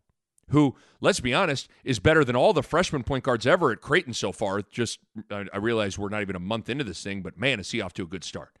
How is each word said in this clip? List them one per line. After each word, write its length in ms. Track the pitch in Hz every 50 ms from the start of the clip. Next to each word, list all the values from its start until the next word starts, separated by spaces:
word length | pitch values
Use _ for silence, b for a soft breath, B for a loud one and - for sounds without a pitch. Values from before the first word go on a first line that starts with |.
| _ _ _ _ _ _ _ _ _ -
who, 260 | - 151 151 135 120 b b b b b
let's 200 | 117 151 - -
be 120 | - 123 123
honest, 360 | 156 196 165 139 127 - b b b b
is 160 | 123 127 110
better 240 | 92 151 160 160 147
than 100 | 120 120
all 180 | 123 151 208 202
the 120 | 151 -
freshman 400 | - - 160 185 - - 139 117
point 180 | - 143 131 -
guards 240 | 135 123 113 -
ever 240 | 127 170 185 170 135
at 100 | 107 -
Creighton 340 | - - 143 185 180 127 113
so 180 | - - 101 87
far. 300 | - 110 98 95 104 101
Just, 360 | - - - 117 107 - - _ _ _ 107 104 -
I, 140 | 104 101 101 92 -
I 60 | 101
realize 400 | 101 117 117 110 107 98 90 95
we're 100 | 101 98
not 140 | 104 107 104
even 120 | 95 95
a 60 | 92
month 280 | 87 95 110 113 - -
into 140 | 117 143 143
this 200 | 101 82 - -
thing, 200 | 101 98 98 90
but 160 | 92 - 85
man, 220 | 107 139 131 104
is 100 | 92 -
he 100 | - 117
off 120 | 98 92 -
to 80 | - 95
a 60 | 80
good 160 | 92 90 -
start. 320 | - - 87 69 - _ _